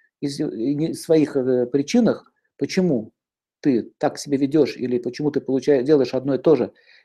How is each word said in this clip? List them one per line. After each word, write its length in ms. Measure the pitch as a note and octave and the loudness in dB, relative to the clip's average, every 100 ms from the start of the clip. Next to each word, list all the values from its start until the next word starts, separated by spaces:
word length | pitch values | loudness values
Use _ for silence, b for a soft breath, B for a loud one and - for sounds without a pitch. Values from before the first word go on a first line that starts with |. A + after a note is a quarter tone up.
| _ _ | _ _
из, 200 | C#3+ C#3+ | -8 -6
э, 40 | |
не, 480 | D#3 G#2+ A#2+ C#3+ D#3+ | -6 -4 -4 -2 -4
в 40 | - | -6
своих, 400 | - D#3+ C#3+ C#3 | 2 2 4 0
э, 300 | B2+ B2+ B2 | 0 0 0
причинах, 640 | C#3 C#3+ A#3+ G#3+ A2+ - _ _ _ | -2 0 2 2 0 -8 _ _ _
почему 540 | C#3 - F3+ B2+ G#2+ _ _ _ _ _ | -4 0 0 0 -4 _ _ _ _ _
ты 320 | D3+ A#2+ - _ | 0 0 -2 _
так 200 | D3+ - | -4 -4
себя 180 | - C3+ | -4 -2
ведёшь 380 | C#3 D#3 B2 - | 0 2 2 0
или 220 | A#2+ A#2+ | -4 -4
почему 320 | - - D3+ | -4 -4 -4
ты 100 | C#3+ | -2
получаешь, 460 | - C3 B2+ C#3 B2+ | -2 -2 2 2 4
делаешь 280 | D3+ B2+ | 2 2
одно 200 | C3 C3 | -2 -2
и 40 | B2+ | 0
то 180 | F3 C#3 | 2 2
же 160 | A2 b b b | 2 b b b